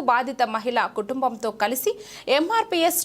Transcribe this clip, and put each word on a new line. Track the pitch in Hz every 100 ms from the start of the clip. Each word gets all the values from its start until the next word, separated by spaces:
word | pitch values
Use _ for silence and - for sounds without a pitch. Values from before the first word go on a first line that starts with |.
| 247
బాధిత | 240 262 262 226 220
మహిళ | 233 240 180 -
కుటుంబంతో | 208 262 254 233 226 214
కలిసి | 208 262 415 - - - - 277
ఎంఆర్పీఎస్ | 339 453 440 349 339 349